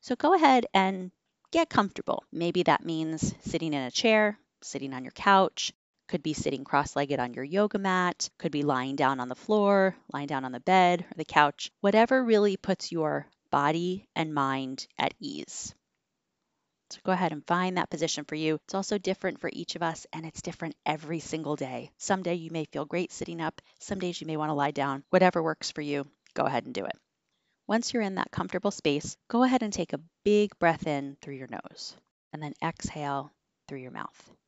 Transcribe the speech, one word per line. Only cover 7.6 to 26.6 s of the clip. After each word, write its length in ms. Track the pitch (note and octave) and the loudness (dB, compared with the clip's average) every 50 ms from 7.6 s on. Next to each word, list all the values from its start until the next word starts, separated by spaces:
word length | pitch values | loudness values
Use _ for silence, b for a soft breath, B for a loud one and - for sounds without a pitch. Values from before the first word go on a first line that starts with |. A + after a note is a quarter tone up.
| G#3 G#3 - G#3 | 0 2 0 -2
mat, 500 | G3 G3 F#3 F#3 F3+ F3+ - _ - - _ _ | 0 0 2 2 2 0 -2 _ -8 -8 _ _
could 120 | - E3+ | -6 -4
be 120 | C#3+ D3 C#3+ | -2 0 0
lying 340 | C#3+ C#3 B2+ B2+ C3+ C3+ C#3 | 2 2 0 0 -4 -2 2
down 240 | C#3+ C3 C3+ C3 | 2 2 2 2
on 80 | B2 B2+ | -2 -6
the 60 | B2+ | -8
floor, 600 | - - - G#3+ G#3+ G#3 G3+ G3+ G3 F#3+ F#3+ F3+ - _ _ | -10 -2 0 2 4 6 6 6 6 4 4 2 -2 _ _
lying 160 | - C#3 C#3+ C#3+ | -8 -8 -6 -4
down 160 | D#3 C3+ C3 | -4 -4 -4
on 80 | C3 | -6
the 80 | B2+ A#2+ | -8 -6
bed 460 | - - F#3 F#3+ F#3 F3+ F3 E3+ F3 - | 0 4 6 6 8 6 4 2 -2 -8
or 60 | - | -8
the 80 | - D#3 | -10 -10
couch, 480 | - - D#3 D3 C#3+ - - - - _ _ | 0 4 4 4 4 2 -4 -12 -14 _ _
whatever 420 | - G3+ G3+ A3 A3+ A#3 C4+ C4 | 0 4 6 6 6 6 4 2
really 360 | B3+ A#3 A3 G#3 G#3 G#3 F#3+ F#3+ | 4 4 4 4 4 4 2 0
puts 340 | - - F#3+ - - - | -2 -2 -2 -2 -2 -8
your 340 | - E3 D#3 D3+ D3 C#3+ C#3+ - _ _ _ _ | -4 -2 -2 0 -2 -2 -4 -8 _ _ _ _
body 580 | - C#3+ C#3+ D3 D#3 E3 F3 F3+ F#3 G3 - _ _ - | 0 2 4 4 2 2 0 -2 -4 -4 -8 _ _ -4
and 160 | D#3+ D#3+ D3+ | -4 -2 0
mind 520 | D3+ C3+ C3+ C3+ C3+ C3+ C3 C3+ C3 - _ _ - | 0 0 0 0 -2 -4 -6 -8 -10 -12 _ _ -4
at 140 | - C3+ - _ | -4 -4 -4 _
ease. 520 | - D3 - - - - - - - - - _ _ _ _ _ _ _ _ _ _ _ _ _ _ _ _ _ _ _ _ _ _ _ | -12 -10 -10 -10 -10 -12 -12 -12 -12 -14 -14 _ _ _ _ _ _ _ _ _ _ _ _ _ _ _ _ _ _ _ _ _ _ _
So 80 | - - _ | -20 -8 _
go 80 | - | 0
ahead 200 | F#3 F3+ F#3 E3 | 0 2 2 -2
and 120 | - - - - | -2 -4 -4 -2
find 300 | E3+ F3 F#3 F#3 F#3 F3+ | 0 0 0 0 0 -2
that 120 | E3+ - | -2 -4
position 360 | - D#3 D3+ D#3+ - - D3 | -2 -4 -2 -2 -2 -4 -6
for 100 | - D#3 | -8 -6
you. 240 | D#3 D#3 D#3 D#3 D3+ _ | -2 0 0 0 -2 _
It's 100 | - - | -6 -6
also 240 | F#3+ F#3+ - G#3+ G#3 | -6 -4 -2 -4 -4
different 420 | F#3 F#3+ F#3+ _ - F#3+ - - | -2 -2 -4 _ -2 -6 -6 -4
for 80 | - E3+ | -8 -8
each 240 | - - E3+ - - | -8 -8 -10 -10 -6
of 60 | E3 | -4
us, 240 | E3+ E3 D#3+ - - - - | -4 -4 -4 -6 -12 -14 -14
and 100 | E3 D#3+ | -12 -12
it's 200 | D#3+ - - - | -12 -12 -10 -10
different 320 | - D#3+ - - D#3+ D3 _ _ | -10 -8 -8 -8 -10 -10 _ _
every 340 | - D3+ D3+ D#3 D3 E3+ D#3+ | -4 -4 -4 -4 -6 -6 -6
single 360 | D3+ - - D#3+ D#3+ C#3+ D3+ | -6 -6 -8 -6 -4 -4 -4
day. 340 | C#3+ C#3+ C3 B2+ A#2+ B2 - _ _ | -4 -4 -8 -8 -10 -10 -12 _ _
Some 240 | - - G3+ F#3+ | -2 -2 -2 -2
day 140 | F#3 F3+ E3+ | 0 -4 -4
you 160 | F3+ D#3+ E3 | -4 -6 -8
may 140 | D#3+ E3 D#3 | -6 -6 -8
feel 200 | - - D3 C#3 | -6 -6 -8 -6
great 260 | D3+ - F3 F3+ - | -4 -4 -4 -4 -4
sitting 300 | - - F#3+ E3+ E3+ E3 | -8 -10 -10 -10 -8 -6
up. 180 | D#3+ D#3 - - b b b b | -6 -6 -8 -8 b b b b
Some 180 | - - G3+ F#3+ | -10 -8 -6 -4
days 240 | F3+ F3+ E3+ - | -4 -6 -6 -6
you 60 | - D#3+ | -6 -6
may 100 | D#3+ D3+ | -4 -2
want 120 | D3+ D3+ | -2 -2
to 40 | D3+ | 0
lie 160 | C#3+ C#3+ D3 | 0 0 0
down. 340 | D3 - C#3 C#3 C3+ C#3 - _ | 0 -2 -2 -2 -2 -6 -6 _
Whatever 320 | - F#3 F#3 F#3 - E3+ | 4 6 6 6 4 4
works 300 | D#3+ E3 D#3 _ - - | 0 0 -2 _ -6 -10
for 100 | - - | -8 -6
you, 240 | D3+ D3 C#3+ C#3+ C#3 C#3+ _ _ _ _ _ | -4 -2 -2 -4 -4 -6 _ _ _ _ _
go 80 | - C#3+ | -2 -2
ahead 220 | C#3 C#3+ B2 | 0 0 -2